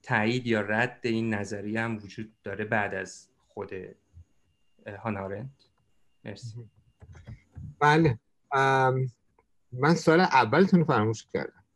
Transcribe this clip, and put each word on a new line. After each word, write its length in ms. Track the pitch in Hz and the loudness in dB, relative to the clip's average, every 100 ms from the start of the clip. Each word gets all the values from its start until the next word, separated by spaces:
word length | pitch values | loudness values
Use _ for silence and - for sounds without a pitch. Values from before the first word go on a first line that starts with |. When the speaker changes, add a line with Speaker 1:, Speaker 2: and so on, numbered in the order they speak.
Speaker 1:
تایید 440 | - 117 107 123 120 | 0 0 0 -2 0
یا 140 | 110 | -2
رد 400 | 101 107 123 - | 0 0 -2 -4
این 320 | 120 113 113 | -4 -2 -2
نظریه 460 | 104 98 101 104 110 | -4 -6 -8 -6 -6
هم 160 | 113 107 | -4 -8
وجود 360 | 101 - 110 _ | -10 -14 -16 _
داره 200 | 104 98 | -12 -10
بعد 300 | 107 113 101 | -2 -2 -2
از 340 | 95 92 - _ _ _ | -6 -10 -14 _ _ _
خود، 260 | - 98 | -14 -12
اه، 1200 | 95 95 - _ - _ _ _ _ _ _ 107 101 | -12 -14 -20 _ -20 _ _ _ _ _ _ -18 -10
هانا 240 | 113 101 | -6 -6
آرنت؟ 280 | 98 98 135 _ _ _ _ _ _ _ | -8 -10 -12 _ _ _ _ _ _ _
مرسی. 300 | 110 101 117 113 113 _ _ _ - - - - _ - - - | -16 -14 -16 -16 -20 _ _ _ -20 -20 -20 -20 _ -18 -18 0
Speaker 2:
بله، 380 | 147 156 160 113 _ _ _ | 2 4 4 0 _ _ _
ام، 540 | 135 135 131 127 131 131 _ _ _ _ _ _ | 0 2 4 2 0 -4 _ _ _ _ _ _
من 220 | 120 143 | 0 2
سوال 260 | 165 - 160 | 4 4 4
اولتون 600 | 185 135 113 143 196 180 | 6 4 4 4 6 4
رو 60 | 156 | 4
فراموش 400 | 123 107 107 - | 2 2 -2 -6
کردم. 300 | - - _ _ | -8 -8 _ _